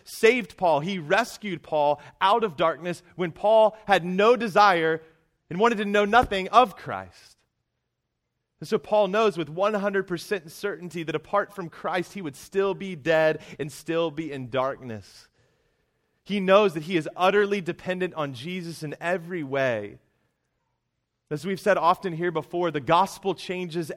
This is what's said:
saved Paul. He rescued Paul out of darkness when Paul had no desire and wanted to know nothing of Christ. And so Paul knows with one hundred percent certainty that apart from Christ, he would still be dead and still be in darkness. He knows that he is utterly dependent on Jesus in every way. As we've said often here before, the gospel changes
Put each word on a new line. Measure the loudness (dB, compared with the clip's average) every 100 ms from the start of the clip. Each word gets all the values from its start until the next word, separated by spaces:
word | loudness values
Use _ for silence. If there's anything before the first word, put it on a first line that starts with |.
saved | -16 2 4 4 -4 -2
Paul. | 2 2
He | 0 -6
rescued | 0 0 0 -8 -10 -10
Paul | -4 0 2 0 -6 0
out | 2 2
of | 0 0
darkness | -2 0 -8 -8 _
when | -6 -6
Paul | -2 4 6 6 2 2
had | 2
no | 2 2 4 4
desire | 2 6 6 6 0 -2 -8 _ _ _ -8
and | 0
wanted | 2 2
to |
know | 0 2
nothing | 4 4 4 -2 4
of | 4 4 0
Christ. | -10 -10 -10 _ _ _ _ _ _ _ _ _ _ _ _ _ _ -16
And | -4
so | -4
Paul | 0 2 2
knows | 2 0 0
with | -8
one | -2 -2
hundred | 0 -2 -2 -4
percent | -8 -6 -8 -8
certainty | -10 -8 -8 -10 -10
that | -6
apart | -8 -2 -2 -2
from | -10 -14
Christ, | -8 -6 -4 -6
he | -10
would | -12 -12
still | -6 -2 -2
be | -4 -10 -8
dead | 0 4 4 0 -8 -12
and | -12
still | -10 -6 -2 -2
be | -6 -10
in | -10 -6
darkness. | -2 -2 -4 -12 -14 -14 -20 _ _ _ _ _ _ _ _ _ _
He | -8 -2
knows | 6 6 6
that | 0
he | -2 -2
is | -2
utterly | 0 2 2 0 -2
dependent | -6 -8 -8 -6 -6
on | -6 -8
Jesus | -8 -10 -10 -10 -12
in | -12 -8
every | -4 -4 -6 -8
way. | -4 -2 0 -2 -6 -16 _ _ _ _ _ _ _ _ _ _ _ _ -10
As | -8
we've | -6 -2
said | 0 2
often | 2 0 -4
here | -4 -4
before, | -4 -6 -4 -4
the | -4
gospel | 2 2 2 -2 -6
changes | -6 -8 -8 -6 -8 -8